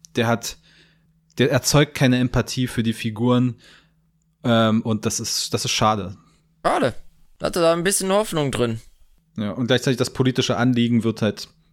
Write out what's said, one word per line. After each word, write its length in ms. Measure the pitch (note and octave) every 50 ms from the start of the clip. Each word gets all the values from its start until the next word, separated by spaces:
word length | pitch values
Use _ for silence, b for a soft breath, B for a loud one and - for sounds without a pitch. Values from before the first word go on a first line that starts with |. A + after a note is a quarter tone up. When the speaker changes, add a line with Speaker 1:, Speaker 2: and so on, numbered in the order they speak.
| - _ -
Speaker 1:
Der 120 | B2 A2+
hat, 300 | A#2 A#2 A2 - - - b b b b b b b b b b b _ _ _ _ _ -
der 120 | B2 -
erzeugt 440 | C#3 B2+ - - - C#3+ D3+ D3 -
keine 220 | - D3 B2+ B2+ B2
Empathie 480 | B2 B2 - B2+ A#2 - - C3 B2
für 160 | - - B2 A2
die 100 | A#2 A2+
Figuren, 600 | - - A2+ G#2+ G#2+ A#2+ B2 B2 B2 B2+ B2 A2+ b b b b b b b b b _ _ _ _ _ _ _ _ -
ähm, 380 | A#2+ A#2 A2+ A2 A2 A2 A2+ -
und 220 | A#2 G#2+ G#2 -
das 140 | A2 - -
ist, 340 | A2 - - - - - -
das 120 | - -
ist 60 | B2+
schade. 440 | - - A#2 G#2+ A2 G2+ F#2 F#2 G2 - b b b b b _ _ _ -
Speaker 2:
Schade. 280 | F3 D#4 F4 - B2 - - - - - _ - _ - _
Hatte 180 | - D3 - F3+
da 140 | E3 E3 E3+
ein 100 | E3+ E3
bisschen 280 | G3 G3 - F#3+ F#3+
Hoffnung 400 | F#3+ G#3 G#3+ - - D#3 D3 C3+
drin. 280 | - A#2+ B2 A#2 A2+ A2 - - _ _ - _ _ _ _ _ _
Speaker 1:
Ja, 140 | - G#2 G#2
und 160 | - A#2+ B2
gleichzeitig 300 | A2 B2+ A#2+ - C#3+ B2
das 140 | - B2 -
politische 460 | - - B2+ B2+ A#2+ C3 A#2+ - A2+
Anliegen 460 | G2 A#2+ C3 B2 A#2 A#2+ A#2 A#2+ A#2 G#2+
wird 180 | A2+ G#2+ -
halt 280 | A2+ G#2 - - - - _ _ _ _